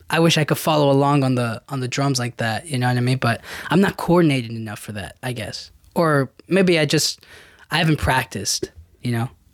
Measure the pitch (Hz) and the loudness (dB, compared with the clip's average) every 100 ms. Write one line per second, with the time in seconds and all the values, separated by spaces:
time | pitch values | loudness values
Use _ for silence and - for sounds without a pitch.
0 | - 160 165 160 147 156 - 151 143 139 | -4 2 2 2 0 0 0 2 4 4
1 | 139 143 131 123 120 107 - 139 127 135 | 4 4 2 0 -2 -6 -8 -8 -6 -2
2 | 139 127 120 - 117 110 - 135 123 123 | -2 -2 -4 -4 -4 -4 -6 -2 0 0
3 | 123 127 127 113 - - - 165 196 - | 0 0 0 -2 -6 -14 0 2 2 0
4 | - 170 165 135 113 113 110 107 - 104 | 2 4 4 2 -2 -8 -10 -10 -10 -10
5 | 87 - 127 120 98 - - - _ - | -12 -10 -10 -8 -10 -12 -16 -20 _ -2
6 | 165 143 131 - - 180 185 165 151 156 | 2 2 0 -6 -2 2 4 4 2 0
7 | - - - - - - - 160 165 151 | 0 -4 -14 -20 -20 -20 -6 0 2 2
8 | - 127 123 104 104 - - - - _ | 0 0 -2 -6 -6 -6 -6 -12 -20 _
9 | 123 117 123 - _ | -4 -4 -4 -8 _